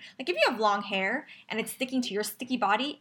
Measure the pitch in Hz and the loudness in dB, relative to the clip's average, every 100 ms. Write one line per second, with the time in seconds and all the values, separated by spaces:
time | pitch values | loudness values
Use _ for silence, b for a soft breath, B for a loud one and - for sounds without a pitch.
0 | B B 269 523 554 214 214 202 208 196 | B B -4 2 4 4 4 4 0 0
1 | 190 262 - B B 220 - - 254 254 | 0 -2 -6 B B -4 -4 -4 -2 -2
2 | 240 202 208 - 247 254 196 214 277 - | -2 -2 -4 -6 -4 0 2 2 0 -6